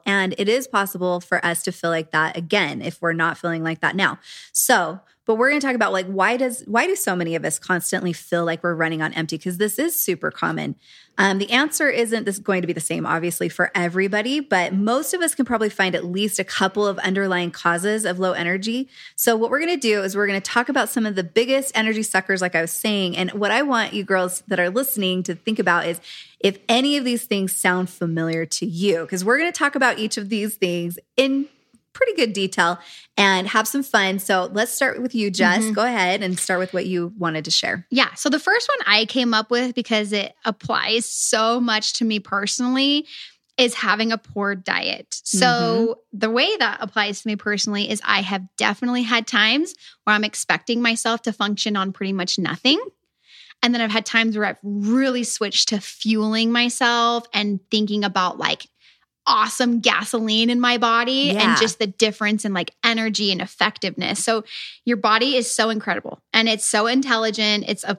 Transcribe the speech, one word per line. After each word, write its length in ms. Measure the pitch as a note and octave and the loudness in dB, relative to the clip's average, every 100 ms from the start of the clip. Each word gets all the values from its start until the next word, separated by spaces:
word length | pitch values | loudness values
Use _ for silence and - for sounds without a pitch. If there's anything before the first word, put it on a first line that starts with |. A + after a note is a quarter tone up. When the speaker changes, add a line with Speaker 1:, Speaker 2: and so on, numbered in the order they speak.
Speaker 1:
And 300 | - G3 F#3+ - | 0 0 0 0
it 100 | G3+ | 0
is 180 | A#3+ C4+ | 0 0
possible 520 | G#3 G3 F3 F3+ F3 | -2 -2 -2 -2 -2
for 240 | - F3 | 0 0
us 180 | F3 E3+ | 0 -2
to 100 | - | -4
feel 160 | F3+ E3+ | -4 -2
like 200 | E3 D#3+ | -2 0
that 260 | D#3 D#3+ - | 0 0 -2
again 460 | E3+ G#3 D#3+ - | -2 0 0 -2
if 180 | - - | -8 -4
we're 140 | E3+ | -4
not 240 | E3 E3 E3+ | 0 0 0
feeling 240 | F3 E3 | -4 -4
like 180 | D#3+ D#3+ | -4 -2
that 160 | D#3+ F3 | -2 0
now. 220 | F3+ - - - - | 0 -2 -12 -20 -8
So, 480 | - - A#3 E3+ F#3 _ _ - | -4 2 4 2 -4 _ _ -2
but 100 | A3 | 2
we're 120 | B3+ | 4
gonna 140 | D4 | 2
talk 120 | C4+ | 0
about, 200 | B3 G3+ | 0 0
like, 100 | F#3+ | 0
why 320 | F#3 F#3+ F#3+ B3 | -2 0 2 2
does, 260 | C4 A#3 - | -2 -4 -2
why 200 | A3 E4 | 0 0
do 80 | G4 | 0
so 200 | - F3+ | -2 -2
many 180 | E3+ | -2
of 120 | E3 D#3 | -2 -4
us 120 | D3+ | -6
constantly 540 | - F3+ - F3+ F3+ | -2 -2 -2 -2 -2
feel 320 | E3 - E3+ | -4 -4 -2
like 180 | E3+ E3 | 0 -2
we're 120 | F3 | -4
running 260 | E3 D#3+ D#3+ | 0 -2 0
on 140 | D#3 | -4
empty? 240 | D#3+ D#3+ D#3+ | -4 -4 -4
'Cause 180 | F#3 F3 | -6 -2
this 220 | G#3 G#3 | -2 0
is 200 | D#4+ - | -2 -2
super 320 | - E3+ D#3 | -2 -2 -4
common. 440 | - E3 D#3+ D3+ - _ - _ - | -4 -4 -2 -6 -8 _ -20 _ 0
Um, 220 | G3 G3 | 2 2
the 120 | G3+ | 0
answer 380 | A#3+ D4 - D4 | 2 0 0 0
isn't 360 | - A#3 A3 | 0 0 -2
this 140 | G3+ G3 | -2 -6
going 220 | - F#3+ | -2 -2
to 60 | E3+ | 0
be 80 | |
the 60 | E3+ | -4
same, 260 | - E3 D#3+ | -4 -4 -2
obviously, 420 | E3 E3+ E3 E3 | -2 -2 -2 -6
for 220 | - F3 | -2 -2
everybody, 680 | G3 F3 F3+ G3 G#3 A3 C#4+ | 0 -2 0 0 0 -2 -2
but 340 | C#4+ F#3 F3 | 0 0 2
most 400 | F#3+ G#3 B3+ D#4 | 0 2 0 0
of 80 | F4+ | -2
us 120 | E4 | -2
can 120 | - B3 | 0 0
probably 240 | A#3 G#3+ | 0 0
find 240 | - F#3+ | 0 0
at 100 | F3 | 0
least 340 | F3 F#3 G#3 F#3+ | -2 -2 -2 -2
a 60 | |
couple 420 | F#3 - F#3+ G3+ G#3 | -4 0 0 2 0
of 120 | F#3+ | 0
underlying 540 | G3 F#3+ G3 F3+ F3 | -2 0 0 0 -2
causes 520 | - F3 E3+ G3 G#3+ | -2 0 2 0 0
of 140 | G#3 F3+ | -2 0
low 140 | F#3 | 0
energy. 540 | E3+ E3+ F#3+ G#3 A#3+ C4 - - - | 0 -2 -2 -2 -4 -6 -12 -18 -2
So 180 | - | 2
what 140 | A3+ A3+ | 2 2
we're 100 | C4 | 0
gonna 180 | E4 F4 | 0 0
do 240 | A#3+ G#3 | 2 2
is 120 | G3 | 0
we're 120 | G3 G3+ | 0 0
gonna 160 | G3 | 0
talk 260 | G3 A#3 B3+ | 0 0 2
about 220 | C4+ A3+ | 0 0
some 160 | - A3 | 0 -2
of 80 | |
the 100 | F#3+ | -2
biggest 480 | E3+ G#3 A#3+ C4+ C4+ | 0 0 2 2 0
energy 280 | A3 A3 A3 | -2 0 0
suckers, 400 | G#3+ F#3+ F#3+ F#3+ | 0 0 0 0
like 120 | F3+ | 0
I 60 | E3+ | 0
was 120 | E3 | -2
saying. 440 | - A3 G#3 F#3 E3 | -2 -2 0 0 -2
And 140 | F#3 | -4
what 180 | G3+ G3+ | 0 0
I 120 | A3 | 2
want 320 | C#4+ A#3+ G#3+ | 2 0 0
you 100 | G#3 | -4
girls 380 | G3 F#3+ F3+ F3+ - | 0 0 0 -4 -4
that 120 | F#3 | 0
are 80 | F3+ | 0
listening 540 | G3+ C4+ - F#3 F#3 | 0 -2 -2 0 -2
to 120 | F3+ | -4
think 240 | F3 - A3 | -6 -4 0
about 280 | F#3 F3 D#3+ | 2 2 2
is 140 | E3+ - - - _ | -6 -10 -20 -20 _
if 180 | G3 G3 - | 0 0 0
any 300 | A#3+ C#4 C#4+ | 2 4 2
of 60 | B3+ | 0
these 160 | A#3+ | -2
things 320 | - G3+ F#3+ - | -2 -2 -2 0
sound 320 | G3 F3+ F#3 | 0 2 -2
familiar 560 | - E3+ E3 E3 E3 | -4 -4 -2 -2 -2
to 220 | D#3+ - F3 | -4 -4 -4
you, 400 | E3 G3+ E3 D#3+ | -2 0 0 -2
'cause 180 | F#3+ | -4
we're 140 | F#3 C4 | 0 2
gonna 140 | E4+ | 0
talk 220 | F4 D4 | 0 0
about 240 | D4 B3+ G#3 | 2 2 2
each 200 | G#3+ A3+ | -4 -4
of 100 | G3+ | -4
these 280 | A3 G#3 - | -4 -4 -2
things 420 | F3+ F3 F3 F3 _ - | -2 0 -4 -8 _ 0
in 300 | C4+ C4+ C#4+ _ _ _ _ | 2 2 -2 _ _ _ _
pretty 180 | - B4+ | 0 0
good 180 | F4 A#3 | 2 0
detail 440 | G3+ F#3+ - E3+ F3+ - - - - | 2 -2 2 2 2 -8 -20 -8 2
and 300 | G3+ F#3 F#3+ | 4 4 2
have 220 | A3+ A3 | 0 0
some 120 | C#4 | -2
fun. 340 | C4+ A3 G3 F#3+ | 0 2 2 0
So 320 | F#3+ F#3+ F3+ | 2 2 2
let's 200 | G3 A#3+ | 0 -2
start 260 | - C4 - | 0 0 0
with 140 | A#3+ | -4
you, 160 | A#3 G3+ | -2 -2
Jess. 320 | F#3 F3+ F#3 | 2 2 4
Speaker 2:
Mm-hmm. 120 | A3 | 2
Speaker 1:
Go 100 | G#3 | 0
ahead 400 | B3 A#3 F3+ G3 | 0 2 0 0
and 120 | F#3+ F3+ | -2 -4
start 220 | - F3+ | -2 -2
with 160 | F#3 | 0
what 120 | F#3 F#3 | -2 -2
you 280 | F3+ E3+ G#3+ | -2 -4 -4
wanted 280 | E3+ D#3 | -4 -2
to 80 | D#3 | -2
share. 340 | - - - - | 0 0 -4 -2
Speaker 2:
Yeah. 240 | B3+ B3 | 2 2
So 140 | - D4+ | 0 -2
the 120 | C#4+ | 0
first 280 | - G#4+ - | 2 0 0
one 100 | C#5 | -2
I 200 | D4+ G#3 | 2 2
came 280 | A3 C4+ A#3+ | 2 0 0
up 160 | A3 A3 | 0 0
with, 280 | A#3+ B3+ B3 | -2 0 -4
because 360 | - A3 G#3 | -2 -2 0
it 220 | G#3 G3 - | -4 -4 -6
applies 640 | A3+ G#3+ - A3+ - A3+ A#3 | -6 -6 -4 -2 0 -2 -2
so 540 | - - A3+ A3 A#3+ | -4 0 2 2 2
much 320 | A#3+ G#3+ G#3+ | 2 0 -2
to 100 | - | -2
me 140 | A3+ G#3+ | 0 0
personally, 880 | G3+ G3 G3+ - B3 C4 C#4 D4 D#4 - - _ _ - | -2 -4 -2 -2 0 2 2 0 -2 -12 -18 _ _ 2
is 180 | B3 | 2
having 360 | A#3+ G#3+ G#3 A3 | 2 0 2 2
a 80 | A3+ | -2
poor 380 | - - G3+ G3 | -6 -4 -4 -4
diet. 500 | F#3 - F2+ - - - | -2 -2 -2 -6 -8 -10
So 240 | - G3 B3 | -4 2 4
Speaker 1:
Mm-hmm. 720 | A#3+ A#3 A3+ A3+ - _ G3+ | 4 2 2 2 -2 _ -4
Speaker 2:
the 120 | A3 | 0
way 260 | A3+ E4 G#4+ | 2 2 2
that 220 | A#3 - | 0 -2
applies 420 | G3+ - G#3 G3+ | -6 -2 -2 -2
to 60 | A3 | -4
me 80 | G#3 | -4
personally 520 | G#3+ G#3 G#3+ G3+ G#3 | -2 -2 -2 -2 -2
is 140 | G#3+ | -4
I 180 | - G3+ | -2 -2
have 200 | F#3+ G3 F#3 - | 0 -4 -6 -2
definitely 440 | G#3+ G3+ B3 B3 | -2 0 -2 0
had 240 | A3+ A#3+ A3+ | 0 0 0
times 440 | A3 G#3+ C4 F4 - - - | 2 4 2 0 -6 -20 -8
where 140 | - G#3 | 0 0
I'm 80 | |
expecting 580 | G#3+ - - C4 - A#3 | 0 -6 -2 -2 0 0
myself 400 | A#3+ A3+ A#3 A#3 | 2 0 0 -2
to 100 | - | -2
function 440 | G#3 G3+ G3+ A3 G3+ | -2 -2 0 -2 -2
on 160 | F#3+ | -2
pretty 200 | F#3+ G3 | -4 -4
much 280 | G3 F#3 - | -2 -2 -2
nothing. 400 | F3 F#3 B3 D#4+ C5 - _ _ _ - - - | -2 0 2 2 -2 -14 _ _ _ -20 -20 -2
And 100 | A#3+ | 0
then 80 | A#3+ | 2
I've 120 | A3+ | 0
had 120 | A3 | 0
times 320 | G#3+ A#3 A3+ G#3+ | 2 2 2 0
where 100 | G3+ | -2
I've 100 | F3+ | -4
really 580 | G3+ G3+ G3+ A#3+ C4+ B3 | -6 -4 2 2 2 0
switched 460 | A#3 - G3+ - - | -2 -4 -2 0 0
to 120 | G#3 | 0
fueling 720 | - - G#3+ A3 G#3+ A3 A3+ | -4 -6 0 2 2 2 2
myself 720 | A#3+ A#3+ - B3 A#3 A#3 A#3+ A#3 | 2 2 2 2 4 2 2 -2
and 280 | G#3 G3+ G3 - | -2 -2 -4 -2
thinking 320 | G#3+ G#3 G#3 | 0 0 0
about, 340 | G3+ F#3+ F3+ - | 0 0 0 0
like, 300 | D#3 - - _ _ _ _ _ - | -2 -4 -8 _ _ _ _ _ 2
awesome 540 | A3+ G#3+ - B3 A#3 | 2 2 2 2 4
gasoline 720 | A3 - G#3+ A#3 A3 G#3+ A#3 | 2 2 0 -2 0 2 2
in 100 | A#3+ | 2
my 160 | B3 A#3+ | 2 2
body 540 | A#3 A3+ A#3+ C4+ C#4+ | 2 2 2 2 2
Speaker 1:
Yeah. 100 | G#3 A3 | 4 4
Speaker 2:
and 80 | - | 4
just 200 | A3+ - | 2 0
the 80 | G#3 | -6
difference 580 | - A3 G3+ G#3 G#3 | 2 0 2 0 0
in, 80 | G#3+ | 0
like, 200 | F#3+ E3+ - | -2 -4 -2
energy 480 | A3+ A3+ A3 G#3 G#3 | 0 2 0 0 0
and 80 | F#3 | 0
effectiveness. 800 | F#3+ - G3 - F#3+ - F#3+ G3+ | -4 0 0 0 -6 -4 -4 -2
So 220 | - A3+ G#3+ - - - | 0 0 -2 -14 -14 -8
your 140 | - A#3 | -2 0
body 380 | G#3+ A3 B3+ C4 | 4 4 4 0
is 140 | A#3 | 0
so 200 | - A3 | 0 0
incredible 500 | A3 G#3 F3 - - _ | 0 -2 -4 -6 -14 _
and 120 | A3+ A3+ | 2 2
it's 200 | A3 - | 2 0
so 200 | G#3+ A3+ | 2 2
intelligent. 800 | B3+ C4 A3+ A3 G#3+ G#3+ G#3 - | 2 2 2 0 0 2 0 0
It's 180 | G#3 | -4
a 120 | - | -4